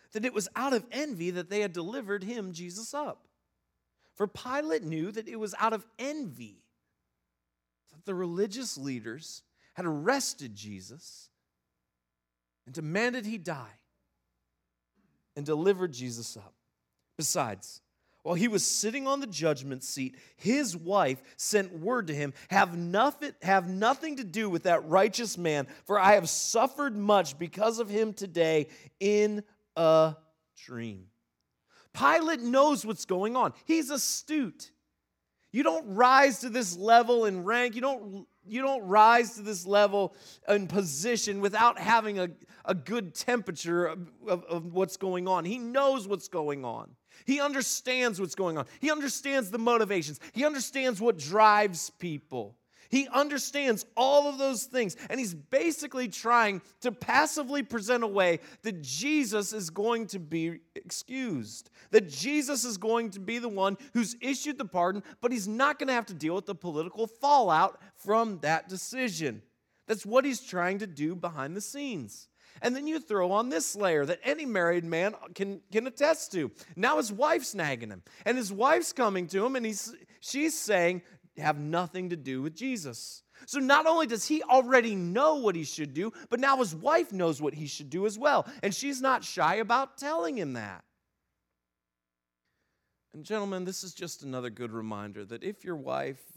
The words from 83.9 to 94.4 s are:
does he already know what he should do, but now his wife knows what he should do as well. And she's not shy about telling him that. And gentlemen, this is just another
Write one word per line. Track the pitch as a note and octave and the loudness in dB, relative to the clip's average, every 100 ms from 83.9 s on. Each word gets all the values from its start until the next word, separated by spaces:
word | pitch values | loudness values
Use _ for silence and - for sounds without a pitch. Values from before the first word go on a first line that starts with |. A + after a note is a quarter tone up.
| E4 C#4 | 2 2
does | A3 - | -2 -2
he | D4+ | -2
already | - B3+ A#3+ C4 A3+ G3 | 6 6 8 6 4 -2
know | F3 G#3 D4+ D4+ | -2 2 4 4
what | A3 E3+ | 0 -2
he | C#3+ | -6
should | - D3 | -8 -8
do, | C#3 G#3+ - - | -4 -6 -8 -6
but | A#3+ | 0
now | C4+ C4 | 2 2
his | G#3+ | 0
wife | D#3+ A#3+ E4+ D#4+ | 0 2 2 2
knows | F#3+ E3 C#3 | 0 0 0
what | D3+ | -4
he | D3+ D3 | -4 -10
should | - D3 | -10 -8
do | E3 G#3 | -4 -4
as | G#3+ | 0
well. | D4 B3 - - | 2 2 0 -6
And | G3+ | -4
she's | - C#4 C4 | -4 -6 -2
not | C4 B3+ | 0 0
shy | - F#3+ D#3 G#3 | -2 0 2 2
about | G#3+ B3 C4 - | 0 0 0 -6
telling | C#4+ E4 E4+ B3+ | -4 -2 -2 -4
him | D3+ | -4
that. | B2 G#2 F2+ _ _ _ _ _ _ _ _ _ _ _ _ _ _ _ _ _ _ _ _ _ _ _ | -6 -8 -12 _ _ _ _ _ _ _ _ _ _ _ _ _ _ _ _ _ _ _ _ _ _ _
And | D3+ | -18
gentlemen, | D3+ G#3+ G3+ F#3 F#3 | -6 -4 -4 -4 -6
this | F#3 | -8
is | F#3 | -12
just | - E3+ - | -12 -12 -12
another | C#3+ B2+ | -10 -8